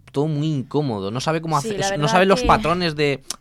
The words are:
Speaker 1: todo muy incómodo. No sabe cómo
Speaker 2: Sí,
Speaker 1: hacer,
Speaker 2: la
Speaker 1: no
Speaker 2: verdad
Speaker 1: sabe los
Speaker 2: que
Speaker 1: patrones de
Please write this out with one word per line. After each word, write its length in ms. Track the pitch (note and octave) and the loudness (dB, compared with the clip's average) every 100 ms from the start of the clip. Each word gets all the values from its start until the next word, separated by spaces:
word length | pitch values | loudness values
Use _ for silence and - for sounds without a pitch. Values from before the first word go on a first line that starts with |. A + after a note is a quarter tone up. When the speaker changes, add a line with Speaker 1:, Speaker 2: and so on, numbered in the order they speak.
| - | -6
Speaker 1:
todo 140 | C3+ D#3 | -2 0
muy 200 | D3 D#3 | 0 -2
incómodo. 640 | D3 - C#3+ D3 G#2 G2 | -2 -2 -2 -2 -2 -4
No 80 | A#2+ | -4
sabe 220 | D#3+ D#3+ | -2 -2
cómo 160 | D#3+ D3+ | -2 -2
Speaker 2:
Sí, 100 | A3 | -2
Speaker 1:
hacer, 100 | G3+ | -4
Speaker 2:
la 100 | G3 | -2
Speaker 1:
no 80 | G3 | 0
Speaker 2:
verdad 100 | F3+ | 2
Speaker 1:
sabe 180 | F3+ F#3+ | 2 4
los 140 | G3 | 4
Speaker 2:
que 60 | - | 4
Speaker 1:
patrones 480 | D3 D3+ F3 F3 D3 | 2 2 0 -2 0
de 260 | D3 C3+ - - | -2 -2 -8 -10